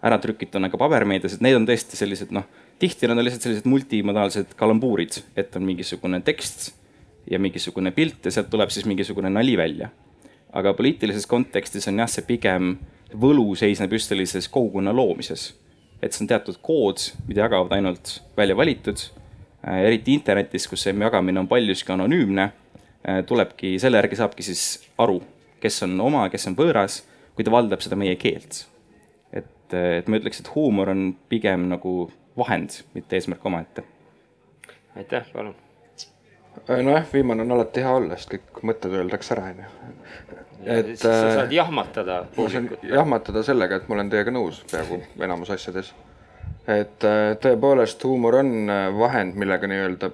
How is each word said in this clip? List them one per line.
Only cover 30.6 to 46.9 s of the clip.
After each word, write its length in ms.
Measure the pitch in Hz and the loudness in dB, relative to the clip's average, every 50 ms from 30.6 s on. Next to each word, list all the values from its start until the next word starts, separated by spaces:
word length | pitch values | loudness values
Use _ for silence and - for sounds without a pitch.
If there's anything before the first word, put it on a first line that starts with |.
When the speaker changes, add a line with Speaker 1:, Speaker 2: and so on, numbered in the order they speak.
| 156 135 107 101 98 98 95 | 2 2 2 2 2 0 0
Speaker 1:
on 140 | 95 95 92 92 - _ _ | 0 0 -2 -4 -6 _ _
pigem 360 | 120 113 110 104 95 90 90 90 | -4 0 0 0 0 0 0 -2
nagu 420 | 90 87 - 92 90 90 87 85 - _ _ _ _ 120 | -2 -4 -4 -4 -4 -4 -4 -6 -10 _ _ _ _ -4
vahend, 440 | 123 - 110 82 82 71 - - - _ _ | -2 0 0 -2 -2 -6 -10 -16 -18 _ _
mitte 220 | - - _ - 92 | -14 -8 _ -4 -4
eesmärk 280 | 87 - 87 - - | -2 -4 -8 -6 -4
omaette. 380 | 104 90 85 82 - _ - - - _ _ _ _ _ _ _ _ _ _ _ _ _ _ - - - _ _ _ - | -4 -4 -4 -6 -10 _ -14 -14 -14 _ _ _ _ _ _ _ _ _ _ _ _ _ _ -20 -20 -20 _ _ _ -16
Speaker 2:
Aitäh, 300 | 98 98 - 120 123 117 - - | -16 -8 -6 -6 -6 -6 -6 -12
palun. 220 | 117 107 104 92 - _ _ _ _ _ _ _ - - - _ _ _ _ _ _ _ _ - - - - | -12 -12 -12 -12 -16 _ _ _ _ _ _ _ -20 -20 -20 _ _ _ _ _ _ _ _ -20 -20 -4 -2
Speaker 3:
Äh, 100 | 127 127 127 | 0 2 4
nojah, 220 | 135 143 156 160 151 - | 4 4 2 2 2 2
viimane 280 | 139 135 123 113 113 | 2 2 2 0 -2
on 100 | 113 120 | 0 2
alati 300 | 123 123 - 113 - 131 | 2 2 2 0 -2 -2
hea 100 | 127 131 | 0 2
olla, 240 | 127 131 117 78 87 | 2 2 0 -2 -6
sest 200 | 90 - - 101 95 | -10 -10 -12 -12 -12
kõik 240 | - - - - - | -12 -16 -18 -8 -4
mõtted 300 | 110 113 - - 92 92 | -4 -4 -4 -4 -4 -2
öeldakse 380 | 95 90 90 104 104 - - 123 | -2 -2 -2 -4 -6 -4 -4 -4
ära, 160 | 117 95 95 | -4 -4 -8
on 140 | 92 90 98 | -12 -14 -16
ju. 40 | - - - - - - - - - - - - - - - - _ - - 98 | -18 -20 -20 -20 -20 -20 -20 -20 -20 -20 -20 -20 -20 -20 -20 -20 _ -20 -12 -4
Speaker 2:
Ja 140 | 117 117 113 | 0 0 0
Speaker 3:
Et, 60 | 110 104 | 0 0
Speaker 2:
siis 140 | 117 113 - | -4 0 4
sa 60 | 113 | 4
Speaker 3:
äh, 220 | 113 113 110 110 113 | 6 6 6 4 4
Speaker 2:
saad 160 | 135 131 120 | 2 2 2
jahmatada 720 | 139 165 165 165 160 131 95 - - 113 98 92 90 90 90 | 2 2 2 2 0 -4 -4 -4 -6 -6 -4 -4 -4 -4 -6
Speaker 3:
ma 220 | - - 113 110 101 | -6 -4 -2 -2 -2
saan 180 | 92 127 120 120 | -2 -4 -4 -6
Speaker 2:
publikut. 200 | - - - - | -8 -10 -6 0
Speaker 3:
jahmatada 520 | - 139 160 151 127 110 - - 101 107 110 | 2 2 4 4 2 -2 -2 -2 -4 -2 0
sellega, 320 | - 135 123 95 90 95 | 2 2 2 2 2 0
et 140 | 95 - - | -4 -2 -2
ma 80 | 113 104 | -2 -2
olen 120 | 101 101 | -2 0
teiega 220 | 107 107 104 107 | 0 0 0 0
nõus 300 | 123 127 110 82 78 - - - | -2 -2 -4 -4 -6 -10 -12 -8
peaaegu 300 | - 80 80 82 87 90 82 - - - | -6 -6 -4 -6 -6 -10 -10 -14 -10 -8
enamus 320 | 82 92 90 87 87 92 | -6 -4 -4 -6 -4 -6
asjades. 380 | 101 92 - - 90 92 95 - - - - - - - - _ - - - - - - - | -6 -6 -6 -8 -8 -8 -10 -10 -14 -20 -20 -20 -20 -20 -20 _ -20 -16 -14 -14 -14 -12 -4
Et, 400 | - 107 104 104 - | 0 0 0 0 -2